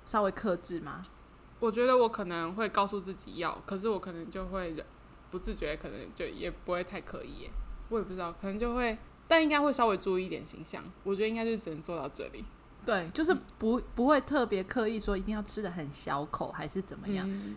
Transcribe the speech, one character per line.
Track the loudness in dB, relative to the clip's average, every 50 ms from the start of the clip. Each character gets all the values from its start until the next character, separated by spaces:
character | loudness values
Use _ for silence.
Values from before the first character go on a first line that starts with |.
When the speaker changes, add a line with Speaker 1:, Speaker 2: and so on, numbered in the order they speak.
| -8
Speaker 1:
稍 | -2 2 2 2
微 | 2
克 | 2 0 2 2 2
制 | 0 -2 -6 -6 -6
吗？ | -6 -8 -10 -10 -12 -14 -16 -20 -20 -20 -20 -20 -20 -20 -4 0
Speaker 2:
我 | 0 2
觉 | 4 4 6
得 | 6 8
我 | 8 6 6
可 | 4 -2 -4
能 | -2 -2 -2 -2 -2 0
会 | 0 -2 2
告 | 4 4 4
诉 | 4 2 -4
自 | -4 -6 -8
己 | -10 -12 -10 -6
要， | -2 -2 -2 -2 -4 -6
可 | -6 -6
是 | -2 0
我 | 0 0
可 | 0 -2 -6
能 | -8 -8 -10 -8
就 | -8 -8 -6
会 | -4 -4 -4 -4 -4
忍， | -6 -6 -8 -10 -16 -20 -20 -20 -20 -20 -12 -8
不 | -8 -6
自 | -4 -4 -4
觉 | -2 -2 -4 -4
可 | -4 -6
能 | -8 -10 -10 -10 -12 -8
就 | -6 -6
也 | -6 -6 -6 -6 -6
不 | -6 -6 -4 -2
会 | -2 -2 -2
太 | -4 -8 -10
刻 | -10 -10 -10 -10 -10
意 | -10 -12 -12 -10
耶。 | -6 -6 -6 -4 -6 -8 -10 -6 -2
我 | -2
也 | -2 -2
不 | -2 -4
知 | -6
道， | -6 -6 -8
可 | -6 -6
能 | -4 -2 -2
就 | -2 0 0
会， | 2 2 0 0 -2 -8 -14 -20 -20 4
但 | 6 8 8
应 | 8
该 | 8 6 6
会 | 6 4
稍 | 6 6 6
微 | 6 6
注 | 4 2 0 0 0
意 | 0
一 | -2
点 | -4 -6 -8
形 | -10 -12 -12 -12
象。 | -12 -12 -12 -12 -12 -16 -6 -2
我 | -2 0
觉 | 2 2
得 | 0
应 | 0
该 | 0 0
就 | 0 0
只 | 0 -2 -6
能 | -8 -6
做 | -6 -6 -4
到 | -4 -4 -6
这 | -6 -8 -10 -8 -8
里。 | -10 -12 -12 -12 -16 -20 -20 -20 -6 0
Speaker 1:
对， | 2 2 2 2 0 0
就 | 2 4
是 | 4 4 2 0 -6 -8
不， | 0 2 2 2 2 0 -2 0
不 | 4 6
会 | 8 8 6
特 | 6 4 2 2 4
别 | 4 2 0 0
刻 | 0 0 0 2
意 | 2 0 0
说 | 0 0 0
一 | 0
定 | 0 -2 -2
要 | -2 -4
吃 | -4 -4 -4
得 | -4 -4
很 | -4 -4 -6 -6
小 | -8 -8 -4 -2 -2 -2 -2
口 | -4 -4 -4 -4 -4
还 | -4 -6 -6
是 | -4 -4 -4
怎 | -6 -6 -8
么 | -8 -4
样， | -2 -2 -2 0 -2
Speaker 2:
嗯。 | -4 -4 -6 -8 -8